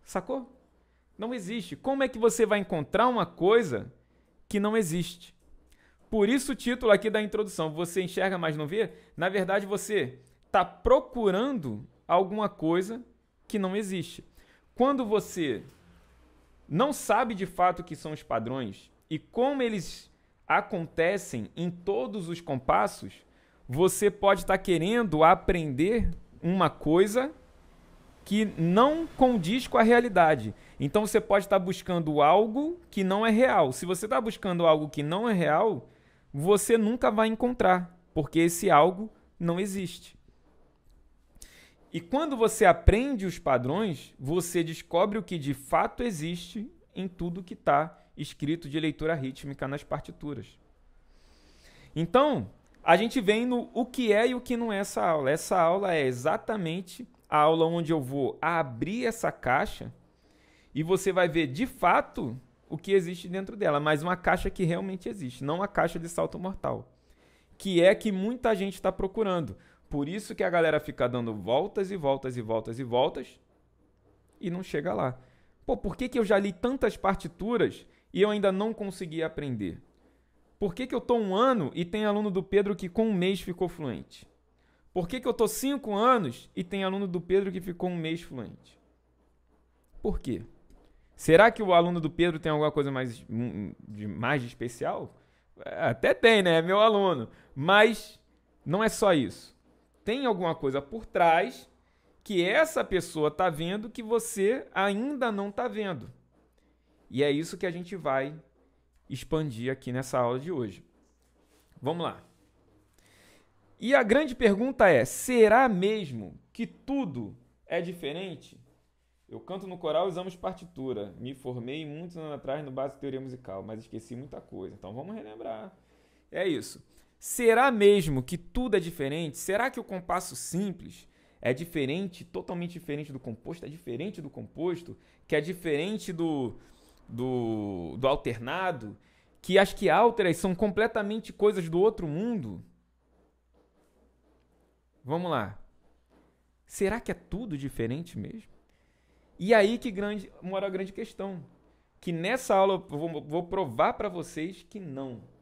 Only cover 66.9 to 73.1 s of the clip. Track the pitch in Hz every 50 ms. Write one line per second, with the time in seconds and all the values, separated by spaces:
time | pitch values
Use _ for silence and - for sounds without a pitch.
66.9 | _ _ _ _ _ _ _ _ _ _ _ _ - _ - - 185 170 170 277
67.9 | 214 214 - 220 196 185 190 220 247 240 - 226 220 185 196 202 190 - - 196
68.9 | 185 - - 190 - 226 214 196 180 175 156 110 95 - _ _ _ _ _ _
69.9 | - 143 143 147 180 214 208 - - - 196 180 170 175 165 156 151 151 - -
70.9 | - - 131 120 120 123 120 113 110 104 90 98 120 139 175 214 - 214 196 185
71.9 | 202 190 147 139 135 131 - 131 123 123 113 107 113 113 110 117 117 120 135 120
72.9 | 117 123 135 170